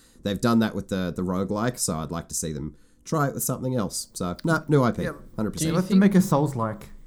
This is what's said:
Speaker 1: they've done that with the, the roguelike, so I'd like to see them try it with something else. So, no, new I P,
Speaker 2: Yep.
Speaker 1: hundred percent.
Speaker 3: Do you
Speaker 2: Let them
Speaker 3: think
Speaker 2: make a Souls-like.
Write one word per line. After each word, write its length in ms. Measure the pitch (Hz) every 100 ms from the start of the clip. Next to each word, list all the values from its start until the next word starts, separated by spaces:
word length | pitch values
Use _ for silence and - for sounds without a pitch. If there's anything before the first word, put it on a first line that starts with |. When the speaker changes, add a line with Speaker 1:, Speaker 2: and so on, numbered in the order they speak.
| _ -
Speaker 1:
they've 180 | 101 95
done 160 | 117 117
that 140 | 110
with 140 | 98 98
the, 260 | 98 90 82
the 60 |
roguelike, 560 | 92 92 95 104 120 123
so 200 | - 80
I'd 100 | 78
like 200 | 85 -
to 60 | -
see 160 | 82
them 240 | 73 76 - - _
try 240 | - 160 139
it 80 | -
with 80 |
something 320 | - 127 127 127
else. 320 | 95 - -
So, 220 | - 90 87
no, 200 | 170 160 -
new 140 | 147
I 80 | 123
P, 120 | 98
Speaker 2:
Yep. 120 | - - - -
Speaker 1:
hundred 160 | -
percent. 80 | 170
Speaker 3:
Do 80 | 160
you 60 |
Speaker 2:
Let 80 | 165
them 60 | 185
Speaker 3:
think 100 | 190
Speaker 2:
make 160 | 196 185
a 60 |
Souls-like. 680 | 185 143 147 131 110 101 - -